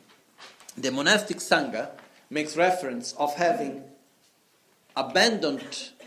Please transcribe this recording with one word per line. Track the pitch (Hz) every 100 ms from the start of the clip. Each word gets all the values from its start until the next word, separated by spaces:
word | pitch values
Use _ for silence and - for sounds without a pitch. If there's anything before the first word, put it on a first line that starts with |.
| _ _ _ - - - - -
the | 131
monastic | 131 151 208 - -
sangha | - 170 135 107 143 - - - -
makes | 143 151 156
reference | 180 - 135 120 -
of | - 147
having | 147 175 147 139 135 - - _ _ _ _ _ _ _ _ _
abandoned | 127 131 185 226 214 160 135 - - - -